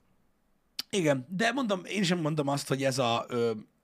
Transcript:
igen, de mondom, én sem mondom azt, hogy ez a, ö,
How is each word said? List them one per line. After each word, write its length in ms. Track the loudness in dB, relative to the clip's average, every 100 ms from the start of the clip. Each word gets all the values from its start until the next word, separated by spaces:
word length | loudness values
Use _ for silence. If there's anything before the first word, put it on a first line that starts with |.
| _ _ _ _ _ _ _ -14 -4
igen, 360 | 0 2 2 -2
de 220 | -2 0
mondom, 340 | 0 0 -2 -2
én 180 | -2
sem 160 | 0 2
mondom 280 | 0 0 0
azt, 200 | -2 -2
hogy 160 | 0
ez 140 | 0 2
a, 280 | 2 0 0
ö, 220 | 0 0 0 -8 _